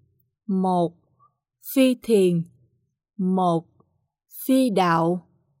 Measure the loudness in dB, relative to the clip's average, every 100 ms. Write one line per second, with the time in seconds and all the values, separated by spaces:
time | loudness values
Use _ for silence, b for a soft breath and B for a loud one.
0 | _ _ _ _ -6 -4 -2 -2 -2 -6
1 | _ _ _ _ _ _ -6 0 0 0
2 | 0 2 2 0 -4 _ _ _ _ _
3 | _ -8 -4 0 0 -2 -4 _ _ _
4 | _ _ _ -12 -2 0 2 0 0 0
5 | 0 -2 -8 _ _ _